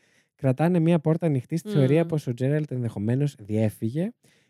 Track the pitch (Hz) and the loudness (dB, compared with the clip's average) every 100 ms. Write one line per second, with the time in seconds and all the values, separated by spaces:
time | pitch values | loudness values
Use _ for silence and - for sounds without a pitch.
0 | _ _ _ - 135 127 165 180 160 175 | _ _ _ -4 -2 2 2 2 2 2
1 | 156 165 170 135 - 165 208 180 131 156 | 2 0 0 -2 -2 -6 -2 2 4 4
2 | 165 156 - 120 131 151 151 127 117 104 | 2 -2 -4 -2 0 0 -2 -4 -4 -2
3 | 107 131 143 - 101 107 110 - 113 139 | -2 0 -2 -4 -4 0 0 -2 -4 -4
4 | 202 - _ _ | -6 -8 _ _